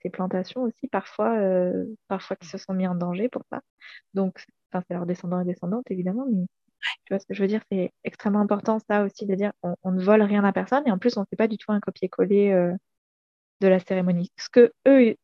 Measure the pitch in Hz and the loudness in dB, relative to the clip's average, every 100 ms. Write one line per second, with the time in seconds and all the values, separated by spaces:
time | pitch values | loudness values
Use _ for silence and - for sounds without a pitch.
0 | 180 - 185 185 185 254 240 - 262 190 | -8 -6 -4 -4 -6 -6 -6 -6 -6 -6
1 | - - 220 226 196 185 180 185 190 214 | -6 -4 -2 0 0 0 0 -2 -6 -12
2 | - 190 - 196 175 190 - 190 185 175 | -8 -8 -8 -12 -12 -14 -6 -4 -2 -2
3 | 175 180 247 - - - - _ - - | -4 -4 -4 -6 -10 -12 -12 _ -20 -20
4 | _ 190 190 - - _ _ 185 180 180 | _ -4 -4 -4 -16 _ _ -8 -6 -6
5 | 175 180 175 180 180 175 175 226 262 185 | -4 -6 -4 -4 -2 -4 -6 -6 -6 -6
6 | 180 214 269 196 180 _ _ _ - - | -4 -4 -2 -2 -2 _ _ _ -10 -10
7 | - 196 - 196 196 214 - 196 180 _ | -6 -6 -6 -4 -2 -2 -4 -4 -4 _
8 | 165 - 208 208 208 202 - 220 - 208 | -14 -6 -2 0 2 0 -2 -4 0 0
9 | 202 - 202 190 202 - 175 175 190 185 | -2 -4 -4 -2 -4 -4 -8 -6 -4 0
10 | 185 214 202 208 202 208 202 269 294 185 | 4 4 4 2 2 0 0 0 0 0
11 | 240 226 196 190 220 214 - 208 202 - | 0 -2 -4 -2 -2 -2 -4 -4 -4 -6
12 | 185 - 190 202 202 185 175 185 - _ | -6 -2 2 4 4 4 2 -2 -8 _
13 | _ _ _ _ _ - 190 185 - 185 | _ _ _ _ _ 0 4 4 2 -2
14 | 180 175 180 - - 254 233 - - 269 | 0 0 -2 -10 0 6 6 6 6 8
15 | 226 - | 6 2